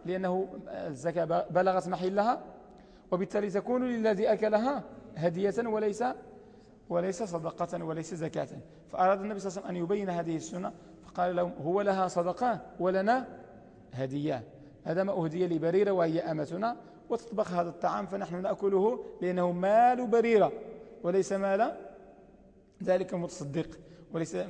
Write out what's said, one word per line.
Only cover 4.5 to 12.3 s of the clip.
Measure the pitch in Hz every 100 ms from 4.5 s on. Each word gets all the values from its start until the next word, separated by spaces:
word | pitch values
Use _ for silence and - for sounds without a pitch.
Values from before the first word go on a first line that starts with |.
| 214 254 285 - - - -
هدية | 170 170 196 214
وليس، | 233 214 214 202 247 - - - - - - - -
وليس | 175 185 190
صدقة | 214 170 160 - 170 175
وليس | 165 160 160
زكاة. | 175 160 156 143 - - - -
فأراد | - 185 196
النبي | 208 202
صلى | 190
الله | 185
عليه | -
وسلم | 180
أن |
يبين | 170 208 196
هذه | 170 165 160
السنة، | - - 202 - - - -
فقال | - 180 175
لهم: | 175 -
"هو | 143 190
لها | 202 190 185
صدقة | 180 175